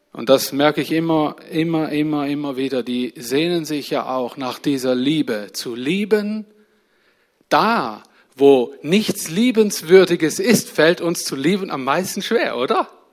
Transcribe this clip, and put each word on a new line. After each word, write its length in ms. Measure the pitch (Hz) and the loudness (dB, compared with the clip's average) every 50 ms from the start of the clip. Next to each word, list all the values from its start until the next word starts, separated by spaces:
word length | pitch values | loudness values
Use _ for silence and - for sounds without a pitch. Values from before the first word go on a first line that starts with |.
| _ _ - | _ _ -14
und 160 | - 113 117 | -6 2 4
das 240 | 135 127 - - 139 | 4 4 4 -2 -2
merke 280 | 139 147 151 147 160 | 2 2 2 2 0
ich 100 | 131 - | -2 -2
immer, 440 | 156 160 165 165 160 156 151 143 - - - - | -2 -2 0 2 2 0 0 -2 -4 -8 -14 -6
immer, 400 | 175 156 160 170 160 156 156 - | -4 -2 -2 0 0 -2 -2 -2
immer, 360 | 151 147 151 156 151 147 143 | -2 -2 -2 -2 -2 -2 -2
immer 280 | 143 143 147 147 143 131 | -4 -4 -4 -6 -6 -4
wieder, 260 | 131 135 127 135 127 | -4 -4 -2 -2 -4
die 320 | 113 123 123 123 123 120 - | -4 -4 -4 -4 -4 -6 -8
sehnen 480 | 160 120 117 131 147 165 175 175 170 156 | -12 -6 -2 0 0 0 0 0 -2 -2
sich 240 | 143 151 143 127 - | -4 -6 -6 -4 -4
ja 180 | 151 131 - | -4 -4 -2
auch 300 | - 131 127 123 120 - | -2 -4 -4 -4 -6 -8
nach 200 | 139 131 123 120 | -8 -8 -8 -8
dieser 380 | - - 160 139 131 123 131 127 | -4 -2 -2 -2 0 0 0 0
Liebe. 540 | 127 127 147 160 156 131 127 113 104 101 95 | 2 2 0 0 0 0 -2 -4 -6 -6 -10
Zu 240 | - - - 131 117 | -12 -10 -10 -8 -8
lieben, 720 | 120 127 143 185 202 214 190 214 208 202 208 214 214 208 - _ _ _ _ _ _ _ _ _ _ _ _ _ _ _ _ _ _ _ _ | -6 -4 -2 -2 -2 0 0 0 0 0 -2 -6 -8 -10 -12 _ _ _ _ _ _ _ _ _ _ _ _ _ _ _ _ _ _ _ _
da, 540 | 151 151 185 220 233 196 139 113 107 - - _ _ _ _ _ _ | 0 2 2 2 0 -2 -2 -4 -8 -12 -18 _ _ _ _ _ _
wo 380 | - 139 139 139 127 117 - - - | 4 6 6 8 6 4 0 -6 -10
nichts 480 | - 143 180 220 208 - - - - 156 | -2 0 0 2 2 0 -4 -6 -8 -4
Liebenswürdiges 1080 | 160 208 240 254 202 220 214 202 - - - 156 185 190 180 165 175 - 160 147 - - | 0 2 2 2 4 2 2 2 0 -4 2 6 8 8 8 6 2 0 0 -2 -2 0
ist, 300 | - 247 208 - - - | 2 2 2 2 2 -2
fällt 320 | - - 151 165 175 170 | 0 4 4 4 4 2
uns 240 | 170 170 175 - - | -2 -4 -4 -4 -6
zu 100 | - 156 | -6 -6
lieben 360 | 135 135 175 208 185 190 - | -2 0 0 0 0 -2 -6
am 120 | 151 139 127 | -6 -4 -2
meisten 380 | 135 143 175 190 - - 202 | -2 -2 -2 -2 -4 -6 -8
schwer, 360 | - - 226 302 311 - - | -4 -2 0 0 0 -2 -2
oder? 320 | 120 127 - - 381 - - - - _ _ | -2 -2 0 0 -2 -2 -4 -10 -20 _ _